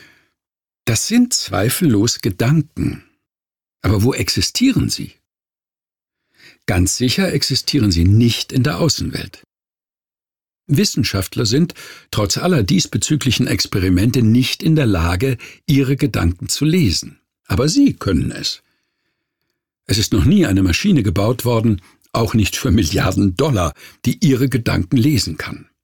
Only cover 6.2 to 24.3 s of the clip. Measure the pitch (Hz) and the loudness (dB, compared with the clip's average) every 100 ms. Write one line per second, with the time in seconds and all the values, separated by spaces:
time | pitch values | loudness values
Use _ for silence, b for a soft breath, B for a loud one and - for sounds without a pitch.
6.2 | b b b b - 92 90 - 127 196 | b b b b -4 0 0 0 0 0
7.2 | 190 143 - 131 - 147 107 85 87 104 | 0 -2 -2 -4 -2 0 2 4 4 4
8.2 | 120 113 - 131 127 175 170 - - - | 4 0 -4 -2 -2 0 0 0 -4 -8
9.2 | - - _ _ _ _ _ _ _ _ | -12 -18 _ _ _ _ _ _ _ _
10.2 | _ _ _ _ - 147 208 - 104 98 | _ _ _ _ -2 0 0 -2 -2 -4
11.2 | - - 110 135 170 B B B B - | -4 -4 0 0 0 B B B B -4
12.2 | 104 - 175 165 98 185 - - - 156 | -2 -2 0 0 2 0 0 -4 -2 -2
13.2 | 127 - - 98 - 104 92 90 113 - | 0 0 -2 -2 -4 -2 0 2 2 2
14.2 | 107 120 127 - - 156 120 92 85 87 | 4 4 2 -2 0 2 2 0 0 0
15.2 | 135 120 B B - 139 131 139 139 101 | -2 -4 B B 0 2 2 0 -2 0
16.2 | 87 87 - - 151 180 113 80 - - | -2 -2 -6 -2 0 2 2 0 -6 -16
17.2 | _ _ - 95 147 254 277 - - - | _ _ -4 -2 2 2 2 2 -2 0
18.2 | - - - - _ _ _ _ _ _ | -2 -6 -10 -10 _ _ _ _ _ _
19.2 | _ _ _ _ _ _ - 104 - 110 | _ _ _ _ _ _ -4 -4 0 2
20.2 | 127 202 143 95 95 85 208 156 98 82 | 4 4 4 2 2 0 2 2 2 0
21.2 | 104 123 123 117 113 98 b b _ 117 | 0 -2 -2 0 0 -2 b b _ -4
22.2 | 113 113 92 - 131 - - 101 95 95 | 0 0 0 -2 0 2 2 0 -2 0
23.2 | 101 90 151 107 80 B B B - - | 0 0 0 0 -2 B B B -6 0
24.2 | 156 | 2